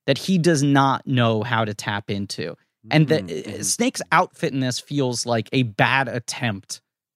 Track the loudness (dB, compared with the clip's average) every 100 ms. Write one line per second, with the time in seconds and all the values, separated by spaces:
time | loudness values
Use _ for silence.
0 | -2 -2 0 2 4 4 4 4 4 2
1 | 0 2 2 0 0 -2 -2 -4 -6 -6
2 | -4 -6 -6 -8 -8 -10 _ _ 2 4
3 | 4 2 -2 -8 -8 -8 -4 0 -2 -2
4 | 0 2 2 -4 -4 -2 -2 -4 -4 -2
5 | -2 -2 -2 -2 0 0 0 2 2 2
6 | 0 -4 -8 -6 -6 -6 -10 -16 _ _
7 | _